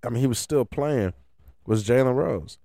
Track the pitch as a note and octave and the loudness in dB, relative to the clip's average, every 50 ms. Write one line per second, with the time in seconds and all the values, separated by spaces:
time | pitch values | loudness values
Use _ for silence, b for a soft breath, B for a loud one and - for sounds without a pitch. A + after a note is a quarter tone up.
0 | - A2+ A#2 A#2 C3+ C3 A#2 - - - D3+ C#3+ A#2+ - - - C#3+ D3+ D3 B2 | -8 -6 -2 0 0 0 0 -2 -4 -2 0 0 0 0 -2 -4 -2 0 0 0
1 | G2+ F#2 - - - _ _ _ _ - - _ _ - A2 A2 G2 G#2+ A#2+ C3 | 0 -2 -4 -6 -14 _ _ _ _ -20 -20 _ _ -2 -2 0 2 2 4 4
2 | C3+ B2+ B2 C3+ D#3+ - B2 F2 D2 - - - | 4 4 2 0 0 0 -2 -4 -6 -10 -16 -20